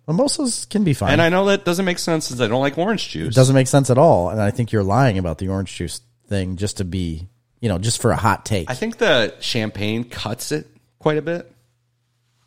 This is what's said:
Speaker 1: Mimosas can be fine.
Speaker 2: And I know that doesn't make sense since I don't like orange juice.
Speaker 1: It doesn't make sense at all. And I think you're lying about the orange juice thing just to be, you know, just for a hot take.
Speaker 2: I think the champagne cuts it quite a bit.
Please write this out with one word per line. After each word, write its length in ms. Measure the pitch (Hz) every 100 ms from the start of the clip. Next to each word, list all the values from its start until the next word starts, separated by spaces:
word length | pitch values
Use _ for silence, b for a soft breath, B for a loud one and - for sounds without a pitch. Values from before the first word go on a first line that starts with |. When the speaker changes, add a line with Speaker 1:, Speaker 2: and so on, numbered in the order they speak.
| -
Speaker 1:
Mimosas 580 | 170 277 - 262 - -
can 180 | 214 185
be 80 |
fine. 180 | 131 101
Speaker 2:
And 100 | 147
I 60 | 165
know 160 | 185 196
that 200 | 196 175
doesn't 200 | 175 185
make 140 | 170
sense 280 | 175 160 -
since 120 | 123
I 80 | 113
don't 140 | 127
like 160 | 139 147
orange 320 | 196 214 -
juice. 260 | 78 80 113
Speaker 1:
It 0 |
doesn't 180 | 131
make 140 | 135 127
sense 220 | 139 131
at 80 | 123
all. 320 | 165 98 87
And 120 | 107
I 80 | 104
think 200 | 123 113
you're 120 | 110
lying 340 | 95 113 135 95
about 180 | 87 78
the 120 | 95
orange 260 | 98 92 -
juice 240 | 85 - - _ -
thing 280 | 101 92 90
just 220 | 104 -
to 80 | 92
be, 420 | 92 87 80 90 _ _ _
you 80 | 113
know, 80 | 87
just 240 | 110 -
for 80 | 113
a 40 | 78
hot 300 | 104 95 -
take. 240 | 104 80
Speaker 2:
I 20 |
think 240 | 127 220 -
the 380 | 214 131 104 -
champagne 640 | - 117 110 104 104 113 120
cuts 460 | - 104 120 -
it 120 | 151 - _ _ _
quite 200 | 156 151
a 40 |
bit. 300 | 151 170 - _ _ _ _ _ _ _ _ _